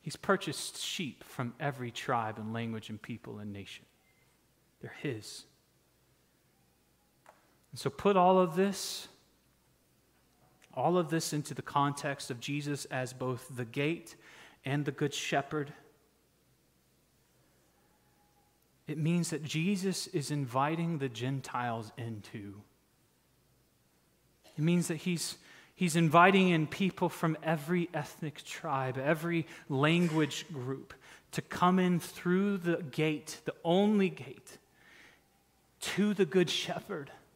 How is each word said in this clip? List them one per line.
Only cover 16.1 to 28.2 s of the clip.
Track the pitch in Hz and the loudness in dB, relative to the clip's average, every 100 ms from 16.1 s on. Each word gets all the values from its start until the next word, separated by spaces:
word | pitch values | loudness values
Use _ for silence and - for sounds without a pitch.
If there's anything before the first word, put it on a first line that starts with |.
| _ _ _ _ _ _ _ _ _ _ _ _ _ _ _ _ _ _ _ _ _ _ _ _ _ _ _ - | _ _ _ _ _ _ _ _ _ _ _ _ _ _ _ _ _ _ _ _ _ _ _ _ _ _ _ -10
It | 156 | -2
means | 156 175 170 | 2 2 2
that | 156 | -2
Jesus | 147 156 170 202 190 180 - | -2 0 0 0 0 -2 -4
is | 175 135 | -4 -2
inviting | 147 135 127 139 165 170 165 | -2 0 0 0 0 -2 -2
the | 135 | -4
Gentiles | 113 127 135 - 123 120 113 110 - | -4 -4 -4 -4 -4 -2 -4 -6 -8
into. | 117 110 - 117 101 98 - _ _ _ _ _ _ _ _ _ _ _ _ _ _ _ _ _ - - | -8 -8 -10 -12 -12 -14 -20 _ _ _ _ _ _ _ _ _ _ _ _ _ _ _ _ _ -18 0
It | |
means | 156 175 170 | 2 4 2
that | 160 | -2
he's, | - 175 - - - - - | -2 -2 -4 -8 -16 -20 -20
he's | _ 180 | _ 2
inviting | 160 165 160 180 196 185 | 4 6 10 10 10 6
in | 165 151 | 4 0
people | - 190 - 175 | 0 -2 0 -4
from | - 165 160 | 0 -2 0
every | 160 160 143 180 170 | -2 -2 0 0 0
ethnic | 156 147 - | -4 -8 -8